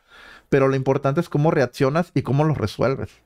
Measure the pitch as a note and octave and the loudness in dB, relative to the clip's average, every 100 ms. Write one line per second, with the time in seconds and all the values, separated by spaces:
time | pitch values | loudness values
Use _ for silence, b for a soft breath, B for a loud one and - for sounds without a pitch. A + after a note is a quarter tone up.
0 | B B B B _ C#3+ C3+ C3+ C3 C3+ | B B B B _ 2 2 2 0 0
1 | C#3 D3 E3+ D3 D3+ D3 B2 - C3+ D#3 | 0 -2 -2 0 0 2 -2 0 0 0
2 | F3+ C#3+ - C#3 D#3 D3 - - D3 C3 | -2 -4 -2 0 0 -2 -4 -2 -2 -2
3 | G#2 - | -8 -14